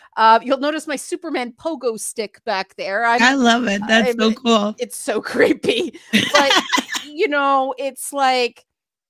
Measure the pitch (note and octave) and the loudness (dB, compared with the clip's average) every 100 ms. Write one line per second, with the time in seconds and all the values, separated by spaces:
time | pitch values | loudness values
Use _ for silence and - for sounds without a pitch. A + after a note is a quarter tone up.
0 | _ - A3 A3+ B3 C4+ C#4+ D#4 D#4 C4 | _ 2 6 6 4 -2 -2 -4 -6 -8
1 | - E4+ E4 C#4 A#3+ - E4 C#4 B3 A3 | -6 -8 -6 -6 -6 -8 -8 -6 -6 -6
2 | - - G#3 _ A3+ F#3+ F#3+ - F3 G3+ | -8 -8 -10 _ -6 -6 -6 -8 -6 -2
3 | A#3 G3 B3 C#4 A#3 A#3+ A3+ G3+ A3 A3+ | 0 4 4 4 2 2 0 -4 2 2
4 | A#3+ A#3 A3 A3 A#3 A3 G#3 G#3+ A3 - | 2 0 0 0 0 0 0 -6 -10 -8
5 | - G#3+ - B3 - C#4+ - A#3+ E4 - | -6 -6 -2 2 2 2 0 -2 -4 -10
6 | - G#3+ - - C5+ F#4+ - - - - | -2 -2 2 2 4 2 0 -4 -4 -10
7 | C#4+ D4+ D4 D4 C#4 C4+ C4+ C4 C#4 - | -10 -4 0 2 2 2 0 -4 -8 -8
8 | - C#4+ C4 B3+ A#3+ - _ _ _ _ | -8 0 2 2 0 -6 _ _ _ _